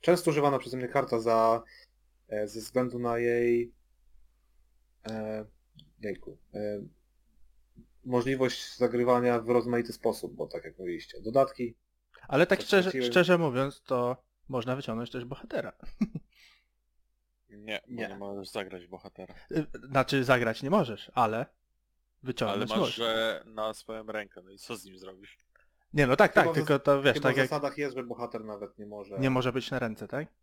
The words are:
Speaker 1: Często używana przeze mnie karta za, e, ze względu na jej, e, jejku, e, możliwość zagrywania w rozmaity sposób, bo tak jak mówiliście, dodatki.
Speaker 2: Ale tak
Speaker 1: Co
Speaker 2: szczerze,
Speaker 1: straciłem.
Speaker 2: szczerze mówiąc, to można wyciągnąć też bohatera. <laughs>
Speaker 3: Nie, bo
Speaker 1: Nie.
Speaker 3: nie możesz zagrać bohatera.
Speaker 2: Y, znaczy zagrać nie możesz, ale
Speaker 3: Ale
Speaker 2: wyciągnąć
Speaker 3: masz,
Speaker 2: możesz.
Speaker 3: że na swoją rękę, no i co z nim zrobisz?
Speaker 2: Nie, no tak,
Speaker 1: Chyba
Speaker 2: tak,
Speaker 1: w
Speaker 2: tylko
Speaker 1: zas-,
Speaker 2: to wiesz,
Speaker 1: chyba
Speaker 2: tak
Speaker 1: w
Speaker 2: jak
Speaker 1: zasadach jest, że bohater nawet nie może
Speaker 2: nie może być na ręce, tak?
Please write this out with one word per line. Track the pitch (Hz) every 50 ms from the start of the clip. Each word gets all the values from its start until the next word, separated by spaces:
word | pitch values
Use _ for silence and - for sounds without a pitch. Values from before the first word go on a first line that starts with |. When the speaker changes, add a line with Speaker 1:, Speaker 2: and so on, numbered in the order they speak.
Speaker 1:
Często | - - 180 175 175 170
używana | 151 151 143 143 139 131
przeze | - - 127
mnie | 127 127 123
karta | - 139 131 - - 117
za, | 113 117 117 113 113 113 113 117 - - - - - _ _ _ _ _ _ _ _ _
e, | 107 104 107 104
ze | 107 113
względu | 107 - - 127 127 123 120 120
na | 120 120 117 117
jej, | 120 120 120 120 120 120 120 120 120 120 - _ _ _ _ _ _ _ _ - - _ _ _ _ _ _ _ _ _ _ _ _ _ _ _ _ 110
e, | 110 110 107 110 107 107 107 101 _ _ _ _ _ - - _ _ _
jejku, | - 104 95 - - - - - _ _ -
e, | 101 107 104 104 101 - 156 _ _ _ _ _ _ _ _ _ _ - - _ _ _ _ _ - - _ _ _ _
możliwość | 127 127 123 117 131 135 127 131 123 - - - - -
zagrywania | - 123 117 113 120 120 123 123 123 123 123 120 117
w | 113 113
rozmaity | 120 120 113 120 120 120 117 120 120
sposób, | - - 113 107 - - - -
bo | - 78
tak | 71 - - -
jak | 82 - -
mówiliście, | 92 90 87 82 - - - -
dodatki. | - 110 113 135 135 131 - - 123 117 110 _ _ _ _ _ _ _ _ - - -
Speaker 2:
Ale | - 135 170
tak | 180 196 185
Speaker 1:
Co | -
Speaker 2:
szczerze, | - - 196 180
Speaker 1:
straciłem. | 190 185 131 123 123 120
Speaker 2:
szczerze | 180 175 170 180 170
mówiąc, | 170 151 120 123 135 139 139 - _
to | - 135 123 123 123 127 - _ _ _ _ _ -
można | 135 123 113 127 127
wyciągnąć | 135 135 - 117 113 120 117
też | - 131 120
bohatera. | 120 139 - - 240 - - - - -
<laughs> | _ - - - - 220 - - 160 - _ _ _ - - _ _ _ _ _ _ _ _ _ _ _ _ _ _ _ _ _ _ _ _
Speaker 3:
Nie, | 107 104 104 110 107 - _ -
bo | 127
Speaker 1:
Nie. | 117 110 98
Speaker 3:
nie | -
możesz | 101 101 101 101 101 95 92
zagrać | - 113 98 92 95 90 87
bohatera. | 87 92 90 - - _ - 92 - - - - _ -
Speaker 2:
Y, | 160 151 - - - - 139
znaczy | 135 135 131 - - 135 127
zagrać | 120 131 123 120 113 113 - -
nie | 135
możesz, | 170 214 165 113 107 - - - _
ale | 127 120 110 110
Speaker 3:
Ale | 113 127 - _ _ _ _ _ _ _ _ _ _ _ _ _ _ -
Speaker 2:
wyciągnąć | 127 123 - 123 107 98 101 107 104
Speaker 3:
masz, | - 220
Speaker 2:
możesz. | 175 123 107
Speaker 3:
że | 101 117 113 113 113 113 113 104 78 -
na | 113 110 110 107 110 107
swoją | - - - 110 110 110
rękę, | 107 107 107 104 101 _ 98 90
no | 95
i | 98 98
co | - - 120
z | 104 98
nim | 98 95 92
zrobisz? | 92 95 95 92 101 - - _ _ _ _ _ _ _ _ _ _ _ -
Speaker 2:
Nie, | 147 143
no | 123 127
tak, | - 214 175 -
Speaker 1:
Chyba | - 170
Speaker 2:
tak, | 165 165
Speaker 1:
w |
Speaker 2:
tylko | 156 131 147 147
Speaker 1:
zas-, | 139 -
Speaker 2:
to | - 143 139 139
wiesz, | 143 117
Speaker 1:
chyba | - - 131
Speaker 2:
tak | 127
Speaker 1:
w | 135
Speaker 2:
jak | 131 127
Speaker 1:
zasadach | 151 147 143 139 139 -
jest, | 147 139 123
że | 131 123
bohater | 120 120 113 120 117 - 113 110
nawet | 110 104 101 104 98 _ -
nie | 104
może | 104 104 104 98 98 104 123
Speaker 2:
nie | 131 135
może | 131 127 123 127 120
być | 131 120 -
na | 139 127
ręce, | 123 113 110 - 110 101
tak? | - 135 156 - _ _